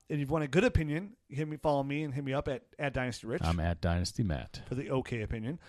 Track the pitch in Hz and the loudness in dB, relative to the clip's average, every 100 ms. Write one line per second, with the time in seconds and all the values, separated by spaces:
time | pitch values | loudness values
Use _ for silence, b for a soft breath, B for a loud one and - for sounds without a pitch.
0 | - 151 139 160 147 147 240 160 151 151 | -4 -2 0 0 4 4 6 4 2 -2
1 | 202 - _ 135 156 151 156 143 139 147 | -4 -12 _ -6 -4 0 2 4 2 -2
2 | 151 131 139 135 147 127 - - 143 131 | -2 -4 -2 -2 -2 -4 -8 -6 -2 0
3 | 127 113 110 143 82 85 82 85 87 87 | -2 -4 -4 0 2 2 2 2 2 2
4 | 87 - 107 71 52 - - 127 143 135 | 2 0 0 0 -4 -12 -6 -6 -2 -2
5 | 127 120 107 117 110 170 | -2 -4 -4 -4 -4 -8